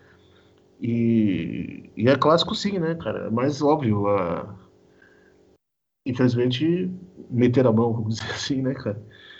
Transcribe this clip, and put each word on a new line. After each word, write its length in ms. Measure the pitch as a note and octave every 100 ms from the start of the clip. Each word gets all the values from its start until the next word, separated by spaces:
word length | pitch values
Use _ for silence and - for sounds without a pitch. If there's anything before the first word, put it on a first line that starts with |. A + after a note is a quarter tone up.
| _ _ _ _ _ _ _ -
E, 1080 | A#2 A#2 A#2 A2+ G#2 E2+ E2 A1+ - - - -
e 140 | A#2+
é 80 | C3+
clássico 380 | D3+ E3+ - G#3+
sim, 240 | G3+ G3
né, 160 | D#3+ E3
cara? 320 | A2 G2 F#2+
É 20 |
mais 320 | A#2 C#3+ C#3+
óbvio, 460 | D3 D3+ A#2+ G#2 G2+
a, 480 | G2+ E2+ E2 - - - _ _ _ _ _ _ _ _ _ _ _ _ _
infelizmente, 880 | C3 B2 B2 A#2 B2+ B2+ D#3+ F3 F#3 - - - -
meter 380 | A#2+ B2 C3 B2+
a 40 |
mão, 220 | A2 A#2
vamos 220 | A2+ G#2+ G#2+
dizer 160 | -
assim, 320 | - - C3+
né, 100 | B2+
cara? 260 | B2+ G#2+ - - - -